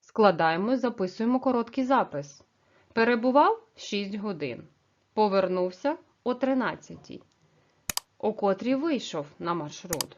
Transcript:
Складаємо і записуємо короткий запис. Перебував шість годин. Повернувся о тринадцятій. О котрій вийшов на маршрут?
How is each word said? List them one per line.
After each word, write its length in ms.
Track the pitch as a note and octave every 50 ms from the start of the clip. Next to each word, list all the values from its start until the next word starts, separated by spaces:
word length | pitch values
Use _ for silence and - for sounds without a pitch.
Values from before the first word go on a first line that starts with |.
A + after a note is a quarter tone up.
Складаємо 720 | _ _ _ - A3 G3+ F3+ D#3 E3 D#3+ D#3+ E3+ G3 A3 C4
і 40 |
записуємо 640 | B3+ A3+ B3 A#3+ - F#3+ F3+ F#3 - A3 A#3 B3+ C4
короткий 440 | B3+ C4+ A#3+ A#3 A3+ A3+ - - C4
запис. 580 | B3 C#4 B3 F#3+ - - C#3+ C#3+ D3 - - - _ _ _ _ _ _ _ _ _ _
Перебував 680 | A3+ A3+ A#3 A#3+ A#3 A3 C4 B3 C#4+ D#4 F#4+ A4+ A4+ - _ _
шість 380 | - - - - G3+ G3+ G3+ G3
годин. 540 | G#3+ G3 G#3+ G3 D3+ D3+ C3 A#2 - - - _ _ _ _ _ _ _ _ _
Повернувся 800 | - G#3+ G#3 F#3+ G3 F#3+ F3+ F#3 F#3 F3+ F#3 F#3 - - C#4 D#4 E4+ - _ _ _ _
о 100 | A#3+ B3
тринадцятій. 880 | B3 - C4 C4+ C4 A#3 F3+ D#3 - - - - - - - - - _ _ _ _ _ _ _ _ _ _ _ _ _ - - - _ _ _ _
О 140 | - G#3 G#3+
котрій 420 | A3 - G3 F#3+ F#3+ G#3 A#3+ C4+
вийшов 520 | C4+ C#4+ E4+ D#4 A#3 - - - D#3+ C#3+ D3 - _
на 160 | F3 E3+ E3+
маршрут? 600 | E3+ D3+ D3 - - - F3+ F3 C#3+ - - -